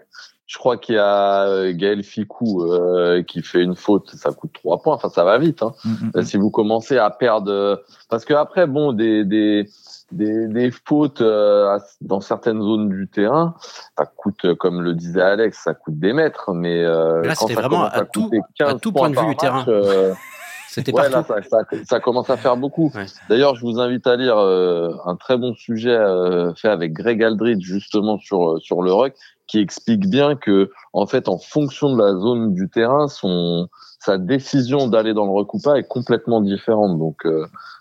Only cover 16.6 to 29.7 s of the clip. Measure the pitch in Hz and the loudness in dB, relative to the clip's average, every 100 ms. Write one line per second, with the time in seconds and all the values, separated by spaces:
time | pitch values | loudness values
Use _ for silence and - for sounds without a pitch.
16.6 | 85 85 85 80 82 82 80 80 107 - | -2 0 0 2 2 0 0 -2 -2 -2
17.6 | 123 156 147 110 - 104 214 110 - - | 0 0 0 -2 -4 -4 -2 -2 -4 -2
18.6 | 147 127 226 175 156 123 110 120 170 135 | -2 -2 -2 0 0 2 -2 0 -2 -2
19.6 | 123 104 101 95 95 92 - - - - | 0 2 2 2 0 -2 -12 -20 -18 -18
20.6 | - - - - 143 127 - 107 - 113 | -12 -6 -2 0 2 0 -2 -6 -2 -2
21.6 | 101 110 - 117 123 123 120 120 123 123 | -2 -10 -4 -2 0 -2 -2 -2 0 0
22.6 | 139 165 151 113 98 - - 113 139 120 | -2 -2 -2 -2 -12 -14 0 2 2 0
23.6 | 120 117 123 127 127 123 127 107 98 92 | -4 -2 -2 -2 0 0 2 2 4 4
24.6 | 90 85 85 78 90 90 - 123 123 113 | 2 0 -2 -6 -8 -8 -2 -2 -2 -8
25.6 | - 110 120 117 101 90 90 87 87 82 | -8 -4 0 2 2 2 0 0 -2 -2
26.6 | 110 90 85 80 113 110 113 107 117 101 | -2 0 -4 -4 -2 2 0 2 0 0
27.6 | 87 98 - 107 104 101 - 95 85 80 | -2 -8 -2 -2 0 -4 -4 0 0 -2
28.6 | - 85 92 98 139 - - _ - 107 | -2 -2 2 2 0 -4 -20 _ -4 -2
29.6 | 92 | -2